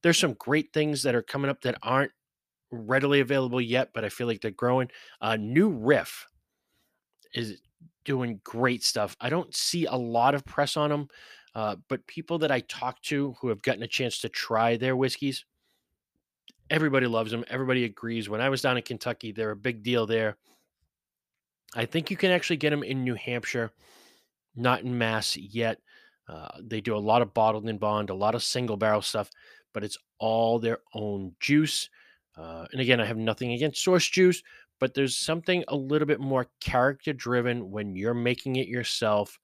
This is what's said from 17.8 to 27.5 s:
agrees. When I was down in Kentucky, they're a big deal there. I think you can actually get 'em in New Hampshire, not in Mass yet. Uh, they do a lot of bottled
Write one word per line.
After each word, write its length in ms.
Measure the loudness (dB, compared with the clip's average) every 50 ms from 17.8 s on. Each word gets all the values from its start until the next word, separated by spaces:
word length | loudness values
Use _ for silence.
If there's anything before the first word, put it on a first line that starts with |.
| 0
agrees. 440 | -2 -4 -8 -8 -6 -4 -4 -4 -4
When 120 | -4 -2
I 80 | 0 0
was 140 | 0 0
down 140 | 0 0 0
in 60 | 0
Kentucky, 500 | -2 -6 -10 -6 -6 -6 -6 _ -10 -12
they're 180 | -6 -4 -4 -4
a 60 | -6
big 260 | -4 -4 -6 -6 -4
deal 240 | -4 0 2 2 2
there. 300 | 2 0 0 0 -2 -4 _ _ _ _ _ _ _ _ _ _ _ _ _ _ _ _ _ _ _ _ _ _ _ _ _ _ -10 -4
I 120 | -4 -4
think 240 | -2 -2 -4 -2 -2
you 60 | -2
can 140 | 2 2 4
actually 260 | 4 2 2 0 -2
get 160 | 0 2 0
'em 100 | 0 0
in 220 | -2 -4 -4 -2 -2
New 100 | -2 -4
Hampshire, 580 | -4 -6 -6 -6 -6 -6 -4 -4 -4 -4 -4 _ _ _ _ -20 -20 -20 -20 _ _ _ _ _ _ _ _ _
not 280 | 0 2 2 2 2
in 160 | 0 -4 -2 0
Mass 380 | 0 0 0 0 -2 -2 -4
yet. 440 | -6 -8 -8 -4 -2 0 0 -2 -4 _ _ -20 -20 _ _ _ _ _ -18
Uh, 200 | -18 -16 -14 -16 -16 -16
they 200 | -12 -8 -8 -4
do 160 | -2 -2 -2
a 20 | -2
lot 240 | 2 4 4 4
of 120 | 4 2 _
bottled 340 | 2 4 4